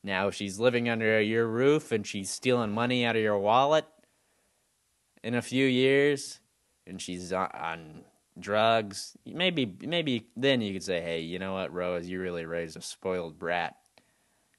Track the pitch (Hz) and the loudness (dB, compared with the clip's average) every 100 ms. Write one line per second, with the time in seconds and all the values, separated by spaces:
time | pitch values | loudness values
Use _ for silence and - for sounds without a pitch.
0 | 101 95 98 - 101 95 123 120 120 113 | -2 0 0 -2 -8 2 2 4 0 2
1 | 110 110 107 113 117 113 135 151 151 113 | 4 4 4 2 2 2 4 4 2 -4
2 | 104 104 95 - 127 123 110 107 135 127 | -2 -6 -6 -2 2 2 2 0 2 2
3 | 120 113 107 104 101 120 143 156 - _ | 2 2 2 2 4 4 6 4 2 _
4 | _ _ _ _ _ _ _ _ _ _ | _ _ _ _ _ _ _ _ _ _
5 | _ _ 113 120 - 127 135 127 131 139 | _ _ -4 -2 0 2 2 4 4 4
6 | 143 139 - - _ _ _ _ - 92 | 4 0 -6 -14 _ _ _ _ -16 -12
7 | - 90 90 92 92 - 82 82 80 82 | -8 -8 -4 -2 -2 -4 -8 -8 -12 -20
8 | - _ _ - 90 107 113 113 104 98 | -20 _ _ -16 -2 2 4 4 0 -10
9 | - - - 139 185 165 120 92 131 170 | -12 -16 -14 -2 0 0 -2 -4 -4 -2
10 | 156 120 - - 139 127 104 95 92 87 | 0 -2 -4 -2 2 2 0 -4 -4 -4
11 | 85 82 82 90 95 95 87 87 90 87 | -2 -4 -4 -6 -6 -4 -4 -4 -2 -4
12 | 87 92 92 87 80 85 82 78 - - | -4 -6 -6 -6 -6 -6 -6 -10 -14 -8
13 | 95 92 85 78 85 87 82 - _ _ | -4 -4 -6 -8 -2 -2 -2 -8 _ _
14 | _ _ _ _ _ | _ _ _ _ _